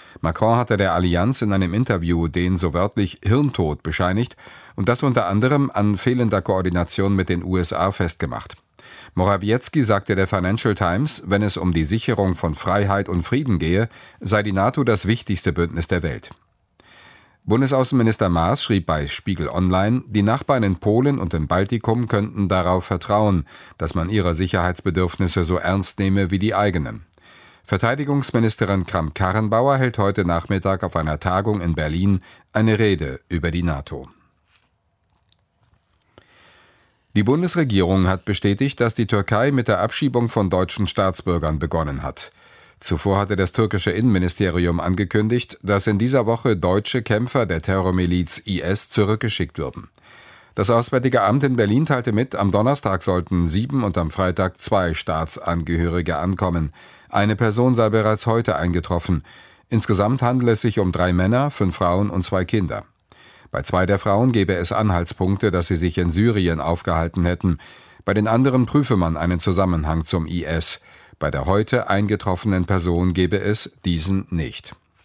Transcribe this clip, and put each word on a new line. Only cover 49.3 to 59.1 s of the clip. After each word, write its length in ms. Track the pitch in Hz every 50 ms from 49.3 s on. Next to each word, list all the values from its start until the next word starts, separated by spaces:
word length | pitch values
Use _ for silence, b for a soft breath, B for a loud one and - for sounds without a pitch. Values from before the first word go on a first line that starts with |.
| - - 87 76 - -
würden. 300 | 73 65 - - - - _ B B B B B B B B B B B B
Das 140 | - 101 123
Auswärtige 540 | 117 117 120 - 139 127 120 131 127 117 98
Amt 220 | 101 117 139 139
in 100 | 135 127
Berlin 300 | 117 107 101 107 135 160
teilte 260 | - 143 123 117 127
mit, 240 | 104 107 127 - -
am 160 | 92 101 98
Donnerstag 500 | 90 101 110 127 143 - - 101 95 92
sollten 460 | - - 90 90 85 - 95 87 85 80
sieben 360 | 76 104 120 135 139 131 113
und 140 | 101 87 92
am 140 | 82 80
Freitag 500 | - - 95 90 85 - 92 92 - -
zwei 320 | - - 110 98 90 85 82
Staatsangehörige 1200 | - - - 80 80 82 - - - - 82 85 85 78 78 85 85 85 85 85 90 82 87 82 73
ankommen. 560 | 85 95 95 - 101 90 87 82 78 76 B B B B B B B B
Eine 280 | - 101 101 107 107 104
Person 380 | 120 110 101 117 123 131 123
sei 140 | 117 110 110
bereits 380 | 107 113 104 107 107 101 - 117
heute 300 | 113 117 117 - 87 73
eingetroffen. 640 | 85 87 85 90 82 - 90 85 - -